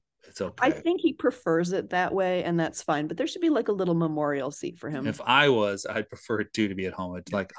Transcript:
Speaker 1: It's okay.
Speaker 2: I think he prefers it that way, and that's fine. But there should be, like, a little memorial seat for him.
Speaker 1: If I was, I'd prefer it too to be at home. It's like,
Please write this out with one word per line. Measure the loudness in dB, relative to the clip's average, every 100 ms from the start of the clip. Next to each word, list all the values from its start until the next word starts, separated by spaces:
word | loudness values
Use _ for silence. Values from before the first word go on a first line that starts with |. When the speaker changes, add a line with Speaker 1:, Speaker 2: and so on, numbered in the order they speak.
| _ _ -18
Speaker 1:
It's | -8
okay. | -8 0 0
Speaker 2:
I |
think | 0 0 0
he | 0
prefers | 0 -2 -2 0 2 2
it | -2 -2
that | 0 0
way, | 2 2 0
and | 0 0
that's | 0 -2
fine. | -2 -2 -2
But | -4
there | -4
should | -2
be, | 2
like, | 2 2
a |
little | 0 2 2
memorial | 2 0 0 0 -4
seat | -6 -10 -8
for | -8
him. | -6 -4
Speaker 1:
If | -4
I | 4 6 6
was, | 6 4 0 -4
I'd | -4 -6
prefer | -8 -4 -2
it | -2
too | 0 0
to | 0
be | -4
at |
home. | -6 -8 -8
It's | -6
like, | -4 -4